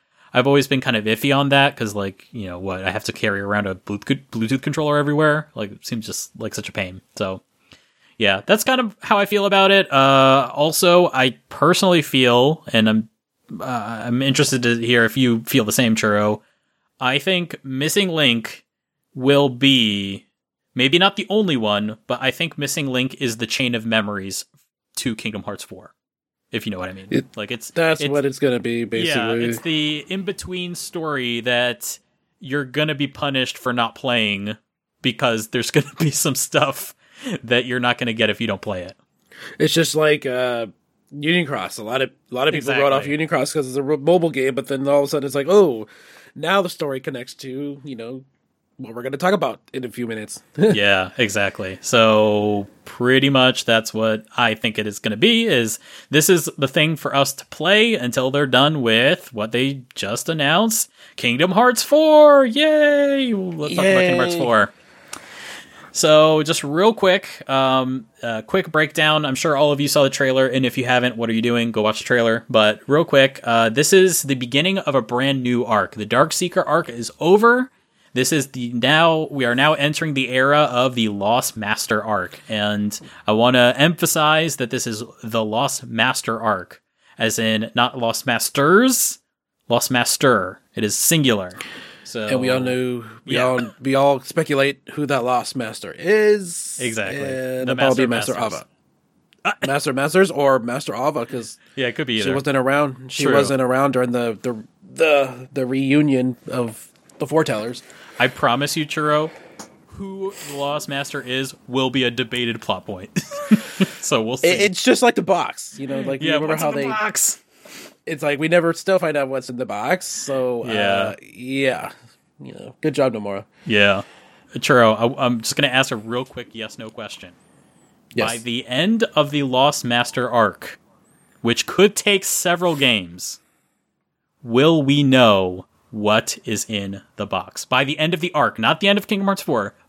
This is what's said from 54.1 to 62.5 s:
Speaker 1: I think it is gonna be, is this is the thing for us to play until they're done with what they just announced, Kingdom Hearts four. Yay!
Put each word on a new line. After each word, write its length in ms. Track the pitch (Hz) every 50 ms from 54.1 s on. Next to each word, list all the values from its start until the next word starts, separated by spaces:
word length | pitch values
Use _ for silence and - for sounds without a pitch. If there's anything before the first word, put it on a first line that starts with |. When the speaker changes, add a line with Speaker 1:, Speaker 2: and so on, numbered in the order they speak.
| 110 107 - _ -
Speaker 1:
I 200 | - 123 113 110
think 240 | 107 - 113 107 -
it 80 | 107 107
is 100 | 101 -
gonna 180 | - 110 104
be, 300 | 107 151 226 233 226 226
is 320 | 220 160 123 117 110 - - - - - - - _
this 220 | 135 151 156 -
is 180 | 185 165 143 165 - -
the 100 | 143 131
thing 280 | - 175 151 160 160
for 200 | 147 - - -
us 160 | 139 139 - -
to 120 | - -
play 480 | _ - - 156 175 202 214 226 233 220
until 380 | 170 123 123 117 139 127 131
they're 160 | 135 143 147 135
done 340 | 127 123 139 151 160 143
with 500 | 123 113 110 113 123 139 180 - - -
what 200 | 123 107 104 110
they 320 | 113 120 131 135 139 135 123 - _
just 360 | - - 98 113 127 - -
announced, 600 | 165 156 143 143 160 180 220 226 220 - - - _ _ - - -
Kingdom 360 | - - 120 120 127 165 185
Hearts 320 | 180 202 247 247 247 - -
four. 600 | - 285 302 311 311 302 302 302 294 285 277 269
Yay! 920 | 240